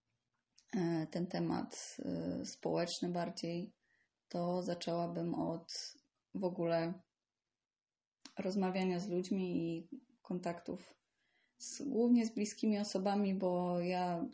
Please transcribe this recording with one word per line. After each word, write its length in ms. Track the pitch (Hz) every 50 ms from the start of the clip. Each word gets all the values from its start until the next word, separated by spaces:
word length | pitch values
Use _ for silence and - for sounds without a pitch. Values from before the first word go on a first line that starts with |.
| _ _ _ _ _ _ _ _ _ _ _ - _ - -
e, 300 | 196 170 170 170 160 160 -
ten 160 | - 175 175
temat, 720 | - - 175 170 165 - - - - - - - - - - -
e, 400 | - 175 170 - - 175 180 196
społeczny 640 | - - - - 165 160 165 175 175 - - - 175
bardziej, 640 | 175 175 170 175 180 - - 170 170 170 185 - _ _ _ _ _ _ _ _ _ _ _ -
to 340 | - 175 175 175 180 180
zaczęłabym 720 | 180 185 175 175 - 170 170 170 170 170 170 170 170 170 -
od 640 | - 165 165 165 175 - - - - - - - - _ _ _ _ _ _ -
w 100 | 190 196
ogóle 500 | 175 180 180 170 165 165 165 165 170 185 - - _ _ _ _ _ _ _ _ _ _ _ _ _ _ _ _ _ _ _ _ _ _ _ - - - -
rozmawiania 600 | 196 185 196 202 190 185 185 190 185 185 180 175
z 80 | 190 208
ludźmi 480 | 175 180 185 185 196 190 185 180 175
i 320 | 175 165 165 165 165 165 - - - - _ _ _
kontaktów 720 | - - 180 175 - 170 175 - - - 185 190 - - - _ _ _ _ _ _ _ _ _ _ _ _ -
z, 240 | - - - -
głównie 440 | - - - 220 240 240 247 233 220
z 80 | 220 -
bliskimi 440 | 202 214 214 - - - 220 214 202
osobami, 560 | 208 208 - 190 190 202 196 208 202 196 190
bo 460 | 190 190 180 180 175 180 175 175 175
ja 460 | 175 180 180 180 180 180 175 170 175 -